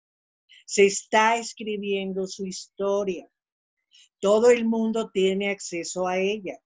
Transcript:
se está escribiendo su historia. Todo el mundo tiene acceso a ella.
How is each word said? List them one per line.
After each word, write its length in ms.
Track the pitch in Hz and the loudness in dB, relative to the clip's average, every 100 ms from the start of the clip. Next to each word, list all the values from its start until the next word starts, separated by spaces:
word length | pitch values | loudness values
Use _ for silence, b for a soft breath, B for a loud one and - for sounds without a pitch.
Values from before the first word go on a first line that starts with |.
| _ _ _ _ _ b - | _ _ _ _ _ b -4
se 180 | - 196 | 2 2
está 520 | 196 - 220 220 233 | 2 0 2 4 2
escribiendo 920 | 226 - 220 208 202 196 190 190 185 | -4 -10 -8 -6 -4 -4 -4 -6 -6
su 180 | - 190 | -8 -10
historia. 840 | 185 - - 196 202 196 165 - _ _ _ _ _ _ b b _ | -12 -14 -6 -2 0 -2 -6 -12 _ _ _ _ _ _ b b _
Todo 320 | 196 214 240 | 2 6 6
el 140 | 240 226 | 6 4
mundo 440 | 226 220 226 220 | 0 0 -2 -2
tiene 380 | 196 190 190 202 | 0 2 2 -2
acceso 580 | 196 - 170 165 180 185 | -4 -6 -8 -6 -4 -2
a 120 | 185 | 0
ella. 400 | 190 214 175 - | -2 -2 -8 -14